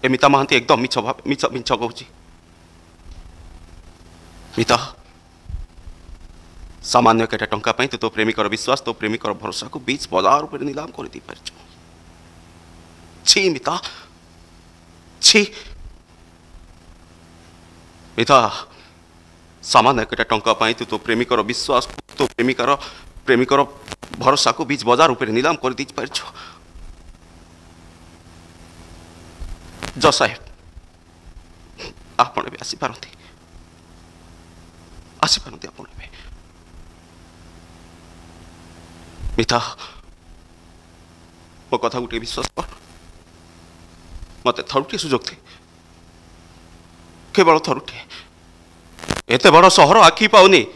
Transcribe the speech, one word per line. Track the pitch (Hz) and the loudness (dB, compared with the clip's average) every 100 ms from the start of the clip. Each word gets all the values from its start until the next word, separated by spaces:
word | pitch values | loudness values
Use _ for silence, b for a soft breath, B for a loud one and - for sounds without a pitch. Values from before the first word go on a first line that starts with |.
ଏ | 131 | 0
ମିତା | 127 143 | 2 4
ମହାନ୍ତି | 139 135 131 | 4 2 0
ଏକଦମ | 117 135 | 2 0
ମିଛ | 127 - | 0 -4
ଭାବ-, | 110 131 - | -4 -6 -6
ମିଛ, | 139 - | -4 -4
ମିଛ | 127 117 | -6 -4
କହୁଛି। | 120 117 - 120 - - - _ - - - - - - - - - - - - - - - - - - - - - | -4 -4 -10 -20 -20 -20 -20 _ -20 -20 -20 -20 -20 -20 -20 -20 -20 -20 -20 -20 -20 -20 -20 -20 -20 -20 -20 -12 -4
ମିତା, | 113 120 - - - - _ - - - - - - - - - - - - - - - | 0 0 0 -16 -20 -20 _ -20 -14 -12 -12 -18 -20 -20 -20 -20 -20 -20 -20 -20 -20 -18
ସାମାନ୍ୟ | - 123 117 113 113 | 0 4 4 4 0
କେତେ | 107 107 | -2 -4
ଟଙ୍କା | 107 110 | -4 -2
ପାଇଁ | 110 131 | -2 -2
ତୁ | 117 | -2
ତୋ | 113 | -6
ପ୍ରେମିକର | - 110 113 104 | -2 -2 0 -2
ବିଶ୍ୱାସ, | 110 - 135 | -2 -2 -2
ତୋ | - | -2
ପ୍ରେମିକର | 113 107 113 - | -6 -6 -4 -6
ଭରସାକୁ | 98 104 98 - 151 | -6 -8 -10 -12 -12
ବିଚ୍ | 123 139 - | -8 -8 -4
ବଜାର | 90 95 143 | 0 4 2
ଉପରେ | 151 143 | 0 -8
ନିଲାମ | 143 139 160 | -8 -8 -12
କରିଦେଇପାରିଛୁ। | - - - - - - - - - - - - - - - - - - - - - - - | -14 -16 -16 -20 -18 -18 -20 -20 -20 -20 -20 -20 -20 -20 -20 -20 -20 -20 -20 -20 -20 -20 -8
ଛି | - - 190 | 0 2 2
ମିତା, | 143 - 170 B B B - - - - - - - - - - - | 0 -4 -4 B B B -20 -20 -20 -20 -20 -20 -20 -20 -20 -20 -2
ଛି। | - - 208 B B - - - _ - - - - - - - - - - - - - - - - - - - - - | 2 4 2 B B -18 -20 -20 _ -20 -20 -20 -20 -20 -20 -20 -20 -20 -20 -20 -20 -20 -20 -20 -20 -20 -20 -20 -16 -6
ମିତା, | 117 135 110 - - b b b - - - - - - | 4 4 4 -4 -14 b b b -20 -20 -20 -20 -20 -20
ସାମାନ୍ୟ | - 123 113 131 | 2 4 4 2
କେତେ | 110 120 | -2 -4
ଟଙ୍କା | 113 113 113 | -2 0 0
ପାଇଁ | 107 110 | 0 0
ତୁ | 113 | -2
ତୋ | 120 107 | -6 -8
ପ୍ରେମିକର | - 113 120 120 | -2 -2 0 0
ବିଶ୍ୱାସ, | 104 120 - 127 - - - - | 0 -6 0 -2 -2 -14 -18 -4
ତୋ | 131 | -4
ପ୍ରେମିକର, | - 123 131 123 143 B B B - | 0 -2 0 -2 -2 B B B -14
ପ୍ରେମିକର | - 123 127 139 135 - - - - | 0 2 4 2 0 -6 -18 -18 -16
ଭରସାକୁ | - 120 143 120 110 | -2 2 2 0 -2
ବିଚ୍ | 156 139 | -4 -4
ବଜାର | 113 123 156 | 0 4 4
ଉପରେ | 123 117 | 2 -2
ନିଲାମ | 113 143 160 | 0 0 -2
କରିଦେଇ | 131 127 139 | -4 -4 -8
ପାରିଛୁ। | - 117 - - - B B - - - - - - - - - - - - - 82 - - - 82 82 - - - 85 - - 82 82 - - - - - - - | -8 -8 -10 -12 -18 B B -20 -20 -20 -20 -20 -20 -20 -20 -20 -20 -20 -20 -20 -20 -20 -20 -20 -20 -20 -20 -20 -20 -20 -20 -20 -20 -20 -16 -14 -14 -18 -14 -12 0
ଜଜ୍ | 151 | 0
ସାହେବ, | - 117 - - - - - - _ - - - - - - - - B - - - | 2 -2 -4 -18 -20 -20 -20 -20 _ -20 -20 -20 -20 -20 -20 -20 -20 B -20 -14 -2
ଆପଣ | 120 - - | -2 -2 -8
ବି | - | -10
ଆସିପାରନ୍ତି, | - 110 - - - - b - - - - - - - - - - - - - - - - - - - | -12 -8 -8 -8 -18 -20 b -20 -20 -20 -20 -20 -20 -20 -20 -20 -20 -20 -20 -20 -20 -20 -20 -20 -20 -6
ଆସିପାରନ୍ତି | - - - - - | -2 -2 -6 -16 -18
ଆପଣ | - - | -18 -20
ଏବେ। | - - B B - - - - - - - - - - - - - - - - - - - - - - - - - - - - - - - | -20 -20 B B -20 -20 -20 -20 -20 -20 -20 -20 -20 -20 -20 -20 -20 -20 -20 -20 -20 -20 -20 -20 -20 -20 -20 -20 -20 -20 -20 -20 -10 -6 -2
ମିତା, | 113 120 - - B B - - - - - - - - - - - - - - - - - | 0 0 -2 -12 B B -20 -20 -20 -20 -20 -20 -20 -20 -20 -20 -20 -20 -20 -20 -20 -20 -6
ମୋ | 120 | -4
କଥାକୁ | 120 127 120 | -2 -4 -6
ଟିକେ | 117 | -8
ବିଶ୍ୱାସ | 113 - - | -8 -8 -8
କର, | - - - - - - - - - - - - - - - - - - - 123 | -10 -12 -14 -20 -20 -20 -20 -20 -20 -20 -20 -20 -20 -20 -20 -20 -18 -18 -6 -4
ମତେ | - | -4
ଥରୁଟିଏ | - 135 143 208 | -4 -4 -4 -8
ସୁଯୋଗ | 156 127 - | -4 -4 -4
ଦେ, | - - b _ - _ - - - - - - - - - - - - - - | -16 -20 b _ -20 _ -20 -20 -20 -20 -20 -20 -20 -20 -20 -20 -20 -20 -20 -6
କେବଳ | - 170 160 | 0 4 4
ଥରୁଟିଏ। | 160 139 - - - B B _ - - - - - - - - - | 2 -6 -6 -18 -18 B B _ -20 -20 -20 -20 -20 -18 -8 -8 0
ଏତେ | 123 190 | 4 8
ବଡ଼ | 156 185 | 10 8
ସହର | 190 147 214 | 8 6 8
ଆଖି | 170 - 214 | 6 6 6
ପାଉନି | 214 190 180 104 | 8 8 8 2